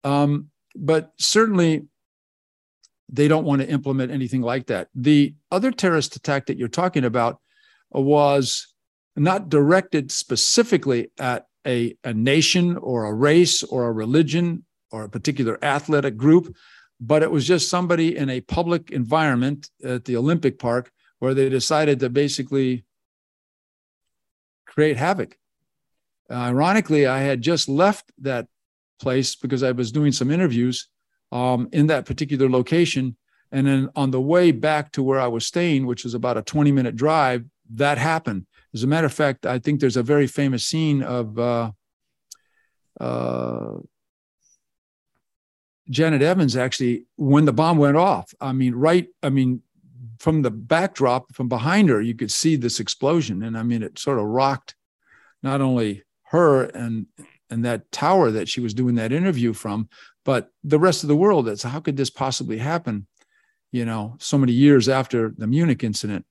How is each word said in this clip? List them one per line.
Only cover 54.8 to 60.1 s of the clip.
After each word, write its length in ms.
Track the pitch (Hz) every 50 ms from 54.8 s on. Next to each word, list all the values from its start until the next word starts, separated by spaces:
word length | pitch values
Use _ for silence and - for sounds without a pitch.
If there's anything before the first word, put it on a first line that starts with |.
| _ _ _ _ _ _ _ _ _ _ _ _ -
not 180 | 135 135 139
only 420 | 139 131 127 123 113 107 101 95 _ _ _ _ _
her 400 | - - 165 175 156 139 131 123
and, 440 | - - - 120 117 113 110 98 _ _ - - _ _ _ _ _
and 140 | 113 117 117
that 260 | 120 120 107 - _
tower 400 | - - 143 156 190 190 160 117
that 180 | 107 110 90 -
she 120 | - 131
was 120 | 120 113 104
doing 220 | 120 127 123 120
that 160 | 117 113 113
interview 420 | 131 160 180 190 170 127 120 117 110
from, 360 | - - 110 101 110 107 _ _ - - -